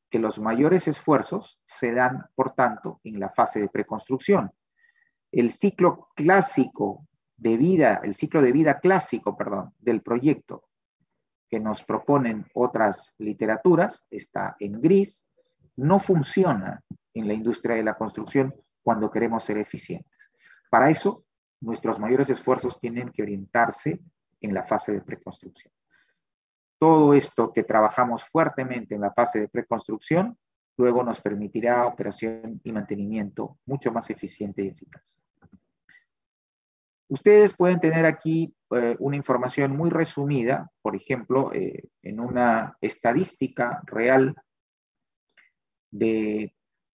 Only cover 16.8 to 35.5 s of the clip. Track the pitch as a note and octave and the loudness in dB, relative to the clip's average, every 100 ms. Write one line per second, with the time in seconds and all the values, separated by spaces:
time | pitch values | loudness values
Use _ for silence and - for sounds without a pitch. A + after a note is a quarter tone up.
16.8 | - - _ A2+ G#2 G#2+ A2+ A2 A#2 A2+ | -16 -20 _ -8 -6 -4 -4 -4 -2 -2
17.8 | G#2+ - A2 - G#2 C#3 C3+ - _ _ | -2 -4 -8 -8 -4 -2 -2 -4 _ _
18.8 | - G#2+ G#2+ G#2+ A#2 A2+ - G#2+ G#2 - | -2 -2 -2 -2 -2 -4 -4 -6 -6 -10
19.8 | - F2 - _ _ _ _ _ - A#2 | -12 -14 -16 _ _ _ _ _ 0 4
20.8 | C#3+ D#3 G3+ - _ _ _ - A2+ A2+ | 4 4 0 -4 _ _ _ -14 -10 -6
21.8 | A2+ G2+ G#2+ C3 C3+ A#2+ - B2 B2 - | -6 -4 0 0 0 -2 -2 -2 -2 -8
22.8 | A#2 A#2+ B2 - G#2 G2 G2 A#2 A2+ - | -10 -8 -10 -6 -6 -6 -4 0 0 -2
23.8 | D3 F3+ - _ _ _ G#2 F#2+ - G#2 | -6 -8 -10 _ _ _ -6 -4 -2 -4
24.8 | - G2+ - - - - F#2 _ _ _ | -2 -6 -8 -14 -16 -20 -20 _ _ _
25.8 | _ _ _ _ _ _ _ _ _ - | _ _ _ _ _ _ _ _ _ 2
26.8 | D#3+ D#3 D3 C#3+ - - A2+ A2+ G#2 G#2+ | 6 8 8 6 4 -2 -2 0 2 4
27.8 | G#2+ - A#2+ A#2 - D#3+ D#3+ - C3 A#2+ | 4 2 -2 -4 -4 0 0 -2 -8 -8
28.8 | G#2 G#2 G2+ - B2 A2 G#2 A#2+ - A2+ | -8 -6 -4 0 0 0 -4 -6 -6 -6
29.8 | - A2 - E3 A3+ - _ _ _ - | -6 -8 -2 0 -2 -6 _ _ _ 0
30.8 | B2 A#2+ A#2+ G#2+ G2+ G#2 G#2 A2+ A#2 B2 | 2 2 0 -4 -6 -6 -6 -4 0 0
31.8 | A#2+ - G#2 - A2+ A2+ A2+ G#2+ A2+ A2 | 0 -2 -8 -6 -8 -8 -12 -14 -10 -8
32.8 | G2 G#2 G2+ A2 G2+ A2 A2 - - C#3 | -6 -6 -6 -6 -6 -8 -10 -12 -10 -6
33.8 | A#2+ A2+ - G#2 F#2+ - G#2 G2 G2 - | -4 -4 -8 -10 -10 -10 -10 -6 -8 -8
34.8 | - - _ _ _ _ _ | -20 -20 _ _ _ _ _